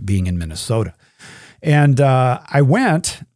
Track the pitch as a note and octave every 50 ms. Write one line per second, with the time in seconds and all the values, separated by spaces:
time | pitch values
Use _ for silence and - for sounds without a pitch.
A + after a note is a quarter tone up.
0 | - G2+ G2+ F#2+ F#2 F#2 F2+ F2 E2+ D#2+ E2 - - - A2+ A2+ G#2+ E2+ - _
1 | _ _ _ _ - - - - - - - _ - D#3 D3 D3 C#3+ C#3+ C3+ A#2+
2 | C#3 C3+ C3 B2+ B2+ B2+ B2 - - - - C#3+ C#3+ C3 E3 A#3+ C4 G3+ D#3 E3
3 | E3 - - - - - _